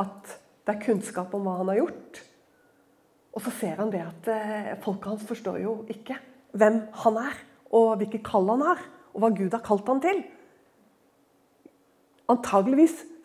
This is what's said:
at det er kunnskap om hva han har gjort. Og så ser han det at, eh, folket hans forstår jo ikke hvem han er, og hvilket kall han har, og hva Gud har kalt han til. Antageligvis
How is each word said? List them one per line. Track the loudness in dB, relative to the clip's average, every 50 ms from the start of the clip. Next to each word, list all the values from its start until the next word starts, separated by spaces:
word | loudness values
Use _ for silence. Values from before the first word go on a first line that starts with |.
| -4
at | -4 -6 -14 -18 -20 -20 -20 -20 _ _ _ _
det | -4 -4
er | -2 0
kunnskap | 0 0 0 -2 -4 -6 -8 -6 -4 -6
om | -4 -4
hva | -2 -2 -2
han | -2 0 2
har | 2
gjort. | 2 0 -2 -10 -16 -20 -20 -20 -20 -20 _ _ _ _ _ _ _ _ _ _ _ _ _ _ _ _ _ _ _ _ -14
Og | -10 -8
så | -8 -6
ser | -4 -6 -6 -4 -2
han | -4 -2
det | -2 -4 -6
at, | -8 -12 -10 -6 -4
eh, | -4 -4 -4 -4 -6 -6 -6 -6 -8 -6 -6
folket | -6 -6 -6 -6 -8
hans | -8 -8 -8
forstår | -10 -10 -8 -6 -6 -6 -4 -4
jo | -4 -4 -6 -8 -12
ikke | -12 -14 -10 -12 -12 -12 -12 -18 -20 -20 _ _ 0
hvem | 4 4 4 4 2 -2 -6 -10 0 0
han | 2 2
er, | 2 -4 -6 -8 -10 -14 -20 -20 _ _ 2 4
og | 6 6 6 4 0
hvilket | -2 -4 -4 -8 -6
kall | 0 2 2 4 4 2
han | 2
har, | 2 2 2 0 -2 -10 -20 -20 -20 _ _
og | 2 2
hva | 2 4
Gud | 2 0 0 -2
har | -2 0
kalt | 2 2 2 2 2
han | 0 2
til. | 2 2 0 0 -2 -6 -14 -20 -20 -20 _ _ _ _ _ _ _ _ _ _ _ _ _ _ _ _ _ _ _ _ _ _ _ -20 _ _ _ _ _ _ _ _ _ _ _ 2
Antageligvis | 2 2 2 2 2 4 4 4 6 6 6 6 4 -2 -10 -18 -20 -20 -6